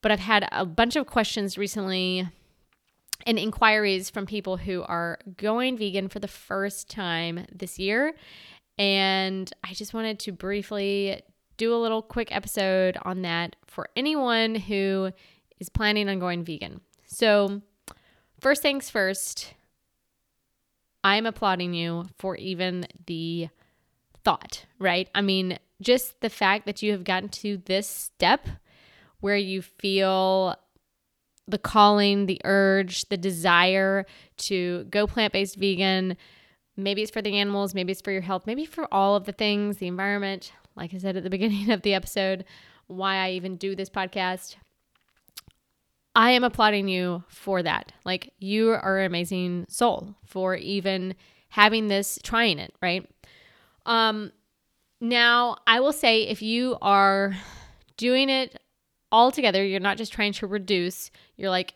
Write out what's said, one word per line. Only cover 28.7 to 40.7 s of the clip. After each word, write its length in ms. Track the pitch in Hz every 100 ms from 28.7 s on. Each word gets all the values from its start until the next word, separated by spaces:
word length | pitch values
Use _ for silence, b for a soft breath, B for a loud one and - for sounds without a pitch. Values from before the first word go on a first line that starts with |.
| b b b b b
where 160 | 196 202
you 260 | 196 190
feel 920 | 180 _ 202 190 190 190 190 190 185 - _ _ _ _ _ _ _ _ -
the 100 | 202
calling, 680 | - 220 208 208 202 202 202
the 140 | 190
urge, 640 | - 196 196 190 190 180 -
the 80 | 196
desire 880 | 185 175 175 175 180 190 190 196 190 B B _
to 480 | - 190 180 175
go 220 | 120 208 208
plant-based 500 | - 214 196 196 196
vegan. 600 | 196 180 190 185 185 180 b b b b _ -
Maybe 260 | 196 202
it's 80 | 214
for 120 | 220
the 140 | 208 202
animals, 380 | 202 202 202
maybe 180 | 190 180
it's 100 | 190
for 100 | -
your 80 | 190
health, 260 | 180 190 202
maybe 200 | 247 311
for 260 | - 311
all 240 | 196 196 202
of 80 |
the 80 | 196
things, 460 | 196 214 208 208 202
the 80 | 180
environment, 680 | 180 196 202 196 190 - b _